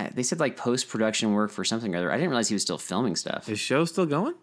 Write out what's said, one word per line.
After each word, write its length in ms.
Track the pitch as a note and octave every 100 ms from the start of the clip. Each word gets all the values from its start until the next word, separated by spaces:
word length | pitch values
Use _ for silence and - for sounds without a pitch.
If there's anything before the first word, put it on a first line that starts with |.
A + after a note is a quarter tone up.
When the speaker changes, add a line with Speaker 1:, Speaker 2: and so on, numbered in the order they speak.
| G2
Speaker 1:
they 80 | -
said, 180 | A#2+ E3
like, 160 | C#3 -
post-production 760 | B2 A#2+ - A2 A2 G#2+ A2+
work 160 | G#2 G#2
for 140 | -
something 320 | F#2 A2+ A2+ F2
or 20 |
other. 140 | F2
I 60 | G2+
didn't 120 | F3
realize 200 | B2 -
he 60 | G#2
was 60 |
still 160 | - D#2+
filming 380 | - F#2+ B2 E2
stuff. 340 | - - -
Speaker 2:
Is 100 | G#2
show 260 | - C3 E3
still 200 | - E3+
going? 300 | C#3+ B3+ F4